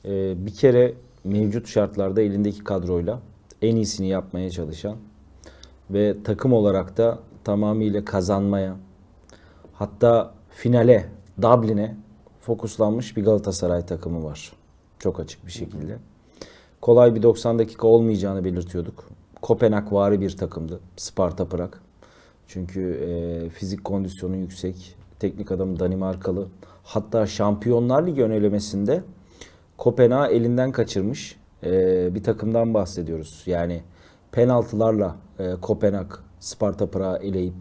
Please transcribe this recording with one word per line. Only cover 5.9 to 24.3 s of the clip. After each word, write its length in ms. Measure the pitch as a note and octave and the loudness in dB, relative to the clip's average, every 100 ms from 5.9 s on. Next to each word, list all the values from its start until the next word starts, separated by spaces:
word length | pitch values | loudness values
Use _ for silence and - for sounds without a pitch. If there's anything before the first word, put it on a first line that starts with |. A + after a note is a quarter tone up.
ve 260 | G2 G#2 G2+ | 2 2 0
takım 280 | G#2+ G2+ C3+ | -4 -2 4
olarak 440 | A#2 G#2 F#2+ F2+ - | 4 4 2 -2 0
da 220 | A#2 - - - | 0 0 -10 -12
tamamıyla 600 | - G2+ G#2 G#2+ G#2+ G#2 | -4 0 0 0 0 -2
kazanmaya, 720 | G#2 G2+ F2+ G2 G2+ G2 F#2+ F#2+ - - - - - - - - - | -2 -2 0 0 2 0 -2 -8 -16 -20 -20 -20 -20 -20 -20 -20 -20
hatta 640 | - G#2 - A#2+ A#2 - - - | -10 -10 2 4 4 2 -8 -20
finale, 560 | - A#2+ B2 A#2 A2+ F2+ - - - | -6 2 4 8 6 4 -14 -18 0
Dublin'e 540 | A#2 B2 A2 G#2 G#2+ G#2 - - - _ | 4 6 4 -2 -2 -8 -18 -20 -20 _
fokuslanmış 760 | - A2 A2 - G#2+ A2 B2 - | -6 -6 -6 -2 0 0 -4 -2
bir 80 | |
Galatasaray 640 | G2+ G#2+ G2 F2+ F2 F2 F2 | 2 2 2 -2 0 -2 -2
takımı 380 | E2+ F2 E2+ | -8 -6 -6
var. 280 | D#2 D2 - - _ _ _ _ | -8 -12 -16 -20 _ _ _ _
Çok 160 | G2 F2 | -6 -6
açık 260 | D#2 - F#2 | -10 -14 -18
bir 60 | |
şekilde. 460 | - D#2+ D2 D2+ A2+ - _ _ - - - _ - | -14 -12 -10 -12 -12 -16 _ _ -20 -20 -20 _ -6
Kolay 340 | - A#2+ B2 | 6 8 8
bir 80 | A2+ | 8
doksan 360 | A#2 A2+ A#2+ A#2 | 4 4 2 0
dakika 280 | A2+ - A2+ | 0 0 6
olmayacağını 580 | A#2 A2+ G#2 G2 G2 | 6 6 2 0 -2
belirtiyorduk. 600 | F#2 F2+ E2+ F2+ E2 - - - _ - | -2 -4 -4 -6 -8 -10 -20 -20 _ -10
Kopenhag 500 | - A2 A2+ G#2+ G#2 | -2 2 4 2 0
vari 280 | G2+ G2+ G#2 | 2 2 2
bir 160 | F#2+ - | 0 -4
takımdı 440 | F2 - D#2+ F2 - - | -8 -8 -10 -12 -16 -16
Sparta 480 | - - F#2 F2+ | -10 -2 -2 -2
Prag. 280 | F2+ F2+ F2 - _ _ - - _ _ _ | -6 -6 -8 -10 _ _ -20 -20 _ _ _
Çünkü, 340 | F#2 F2 F#2+ | -12 -10 -6
e, 680 | F#2 E2 D#2 E2+ E2+ E2+ E2 | -6 -6 -6 -6 -6 -8 -10
fizik 360 | E2 F#2+ G2 | -10 -8 -8
kondisyonu 520 | - G2 F#2+ - F#2 | -6 -6 -6 -8 -6